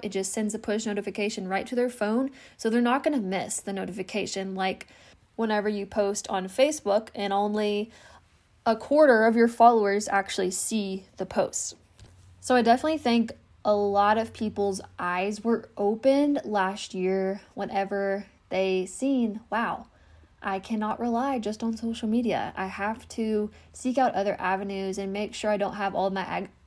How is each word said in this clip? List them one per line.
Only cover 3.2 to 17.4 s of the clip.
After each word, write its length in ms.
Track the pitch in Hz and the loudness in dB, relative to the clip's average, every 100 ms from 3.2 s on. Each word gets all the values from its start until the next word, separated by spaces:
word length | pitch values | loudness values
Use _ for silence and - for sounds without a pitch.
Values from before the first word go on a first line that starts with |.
| 185 190 208 - | -2 -4 -4 -6
the 160 | - | -6
notification, 800 | 196 185 190 185 214 - 196 190 | -6 -6 -8 -6 -4 -4 -6 -6
like 320 | 190 190 - - - - - _ | -2 -4 -4 -12 -20 -20 -20 _
whenever 340 | - 226 208 208 | -4 0 0 0
you 180 | 208 196 | -2 -4
post 420 | 220 202 208 - | 0 0 -2 -4
on 180 | 190 190 | -4 -4
Facebook 640 | 220 294 302 202 208 226 - | 2 2 2 0 0 0 -6
and 160 | 202 | -2
only 580 | 196 208 214 208 208 226 - - - _ _ _ _ | 0 0 0 0 -2 -4 -12 -20 -20 _ _ _ _
a 120 | 233 226 | -2 0
quarter 500 | - 294 294 226 226 | 2 6 8 8 6
of 80 | |
your 140 | 226 233 | 6 4
followers 580 | 233 233 226 202 202 208 | 8 8 8 4 0 0
actually 460 | 196 190 - 185 | -2 0 -2 -2
see 540 | - - 220 196 190 - - | -2 -2 -2 -2 -6 -10 -10
the 100 | 185 | -4
post. 480 | 208 147 - - - _ _ - - - - | -2 -2 -2 -8 -12 _ _ -20 -20 -20 -14
So 140 | - | 2
I 80 | 247 | 4
definitely 360 | 233 262 311 311 | 6 4 4 0
think 340 | 240 233 226 - _ _ | 2 2 2 -4 _ _
a 100 | 208 | 2
lot 440 | 208 202 202 202 214 | 2 4 4 4 2
of 140 | 226 | 0
people's 480 | - 214 - 202 196 - - | -4 -6 0 -2 -2 -10 -6
eyes 420 | 175 180 202 208 | -4 -2 -2 -2
were 260 | 226 226 - - | 0 -2 -2 -2
opened 680 | 202 220 269 277 294 285 | 0 2 4 4 4 0
last 500 | - 208 190 208 - | 0 0 0 -2 -10
year 460 | 185 185 190 190 196 | -2 0 0 0 -4